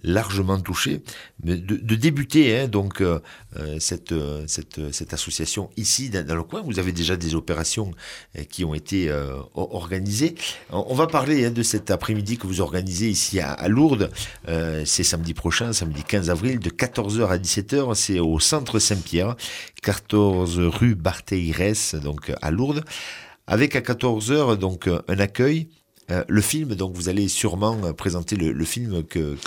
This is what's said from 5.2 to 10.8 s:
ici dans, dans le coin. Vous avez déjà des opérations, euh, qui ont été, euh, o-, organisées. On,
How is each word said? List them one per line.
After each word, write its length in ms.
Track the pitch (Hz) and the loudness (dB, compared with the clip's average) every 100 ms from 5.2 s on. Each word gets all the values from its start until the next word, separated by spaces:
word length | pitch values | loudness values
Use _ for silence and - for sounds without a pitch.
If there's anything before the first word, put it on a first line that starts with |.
| - 80 80 - 87 - | -6 -4 -4 -4 -6 -4
ici 340 | 104 - 131 | 0 0 0
dans, 160 | 98 76 | -2 -2
dans 80 | |
le 80 | 82 | -2
coin. 200 | 82 202 | -4 -6
Vous 180 | 170 95 | -4 -2
avez 100 | 92 | -2
déjà 260 | 85 82 90 | 0 0 0
des 200 | 82 80 | 0 -2
opérations, 560 | 78 78 82 - 101 85 - - - - | -2 -2 -2 -2 -6 -8 -14 -18 -16 -14
euh, 60 | |
qui 220 | 73 - | -10 -4
ont 100 | 85 | -4
été, 340 | 76 - 98 82 | -4 -2 0 0
euh, 280 | 73 69 67 67 | -2 -4 -8 -10
o-, 140 | 78 90 | -6 -6
organisées. 640 | 95 85 92 101 104 160 170 - - - | -6 -6 -4 -2 0 0 -2 -8 -10 -8
On, 140 | 87 | -6